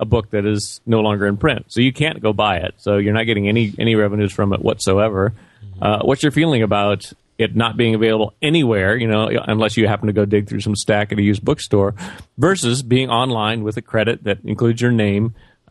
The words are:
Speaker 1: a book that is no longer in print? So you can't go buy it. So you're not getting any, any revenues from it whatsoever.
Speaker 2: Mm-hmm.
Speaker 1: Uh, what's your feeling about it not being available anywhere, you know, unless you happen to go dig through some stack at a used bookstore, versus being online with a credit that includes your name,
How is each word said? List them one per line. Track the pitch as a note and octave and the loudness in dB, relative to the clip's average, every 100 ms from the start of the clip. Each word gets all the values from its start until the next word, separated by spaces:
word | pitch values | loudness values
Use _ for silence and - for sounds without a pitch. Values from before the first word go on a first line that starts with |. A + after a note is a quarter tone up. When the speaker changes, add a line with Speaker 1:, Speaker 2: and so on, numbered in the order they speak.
Speaker 1:
a | A2 | 0
book | A#2 G#2 | 0 0
that | G#2+ G2+ | -2 0
is | G#2 G#2 - - | -2 -4 -10 0
no | A2+ | 2
longer | G#2+ G2+ G2+ | 2 0 0
in | G2 | 0
print? | D#3+ A#2+ - | 0 -2 -4
So | - | 0
you | C3 | 0
can't | B2+ D3+ D#3 | 2 -2 -2
go | A2 | -2
buy | G#2 G#2+ F2 | 0 0 0
it. | F#2 - | -4 -6
So | - G2+ | -2 0
you're | G#2 | 2
not | A2 A2+ | 0 0
getting | G#2 G2+ | 0 0
any, | A2+ A2 - | 2 0 0
any | A2+ A2 | 0 2
revenues | G#2 G#2 G2+ | 2 0 -2
from | - G2+ | 0 -2
it | G2 | 0
whatsoever. | A2 G#2+ - F#2+ A2 F#2+ G2 - - _ | -2 -2 0 2 2 0 -2 -4 -14 _
Speaker 2:
Mm-hmm. | G2+ F#2+ | -18 -4
Speaker 1:
Uh, | G2+ G#2+ | 0 0
what's | B2 C#3 | 2 2
your | D3+ | 2
feeling | D3 E3 C3 | 2 2 2
about | G#2+ G2+ G2+ G2+ - - _ - | 2 0 0 -2 -6 -20 _ -4
it | A2 A2 | -2 0
not | A#2 A2 | 0 2
being | A#2 A2 | 0 2
available | A2 A2 G#2+ - | 2 2 0 -2
anywhere, | D3+ E3 B2+ G#2 F#2+ A#2 | 0 2 2 2 2 0
you | A2+ | 0
know, | G#2+ G#2+ A2+ - | 0 0 -2 -2
unless | G#2+ G#2+ A2 | 0 0 2
you | G#2+ | 0
happen | G#2 G#2+ | 0 -2
to | |
go | G#2 G2+ | 0 0
dig | G#2 G2+ | 0 -2
through | A2 | -6
some | G#2 G#2 | -4 -4
stack | - G#2 G#2 | 0 0 0
at | G#2 | 0
a | |
used | G#2 G#2 - | 2 0 0
bookstore, | D3+ - G#2 G2 G#2 - - - - | -4 0 0 0 -2 -12 -14 -16 0
versus | D#3 F#3+ B2 B2+ | 0 2 0 -2
being | B2 B2+ B2+ | 0 0 0
online | A#2 C3 A#2 G#2+ A2+ | 0 0 -2 -2 -2
with | G#2 A2 | -4 -6
a | |
credit | - A2+ G#2+ A#2 G#2+ | -4 -2 0 -2 -2
that | G2 | -4
includes | G#2+ G#2+ A#2+ A#2 | -4 -2 0 2
your | A#2+ | 2
name, | A#2 G#2 G2+ A2+ - - _ - | 2 2 0 -2 -6 -18 _ -2